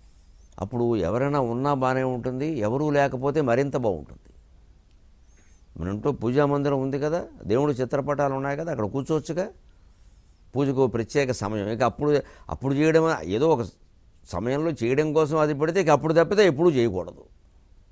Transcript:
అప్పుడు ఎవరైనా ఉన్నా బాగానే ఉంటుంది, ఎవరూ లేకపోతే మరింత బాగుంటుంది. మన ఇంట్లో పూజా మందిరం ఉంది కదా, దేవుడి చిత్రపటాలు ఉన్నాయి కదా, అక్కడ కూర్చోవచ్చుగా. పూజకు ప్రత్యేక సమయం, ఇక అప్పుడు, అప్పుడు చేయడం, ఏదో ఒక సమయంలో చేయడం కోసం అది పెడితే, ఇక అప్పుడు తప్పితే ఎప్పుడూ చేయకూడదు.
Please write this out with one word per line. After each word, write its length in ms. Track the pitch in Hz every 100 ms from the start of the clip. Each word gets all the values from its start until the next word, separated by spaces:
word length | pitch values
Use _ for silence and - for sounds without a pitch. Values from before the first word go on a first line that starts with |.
| - - - - - -
అప్పుడు 360 | 101 120 120 113
ఎవరైనా 440 | 85 117 143 143
ఉన్నా 340 | 120 120 143
బాగానే 300 | 139 127 131
ఉంటుంది, 560 | 131 123 127 127 156 147
ఎవరూ 300 | 104 135 151
లేకపోతే 520 | 143 139 123 139 147
మరింత 360 | 131 120 139 143
బాగుంటుంది. 560 | 113 82 71 - - - - - - - _ - - - - - - - - -
మన 80 | 87
ఇంట్లో 240 | 104 139
పూజా 340 | - 110 135 143
మందిరం 360 | 143 143 139
ఉంది 180 | 135 139
కదా, 260 | 151 170 - - -
దేవుడి 280 | 120 147
చిత్రపటాలు 600 | 123 123 139 139 143 139
ఉన్నాయి 240 | 135 139 143
కదా, 140 | 165
అక్కడ 140 | 131 104
కూర్చోవచ్చుగా. 600 | 131 131 156 156 160 202 - - - - - - - _ _ - 131
పూజకు 320 | 139 131 123
ప్రత్యేక 440 | 113 110 143 131
సమయం, 360 | 123 104 110 101
ఇక 160 | 113
అప్పుడు, 360 | 120 - 147 143 - - -
అప్పుడు 240 | - 135
చేయడం, 440 | 139 156 160 160 139
ఏదో 260 | 80 107 160
ఒక 180 | 131 95 - - _ - _ -
సమయంలో 420 | 87 117 139 165 135
చేయడం 300 | 117 135 156
కోసం 240 | 151 147 156
అది 160 | 151
పెడితే, 280 | 139 160 180
ఇక 80 | 156
అప్పుడు 240 | 143 156
తప్పితే 340 | 160 160 208 190
ఎప్పుడూ 240 | 135 175
చేయకూడదు. 540 | 131 117 90 85 - - - _ - _ - -